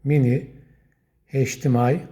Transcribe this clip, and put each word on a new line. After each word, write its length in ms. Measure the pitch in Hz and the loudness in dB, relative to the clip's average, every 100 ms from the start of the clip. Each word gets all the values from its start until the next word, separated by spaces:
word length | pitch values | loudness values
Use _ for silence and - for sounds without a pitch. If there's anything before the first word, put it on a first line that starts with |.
Mini 480 | 139 147 123 127 - - - _ _ _ _ _ _ | 2 2 2 0 -4 -20 -20 _ _ _ _ _ _
H 360 | 135 131 - | -4 -2 -2
D 60 | 143 | 0
M 240 | 120 123 | 2 2
I 80 | 160 - | 0 -6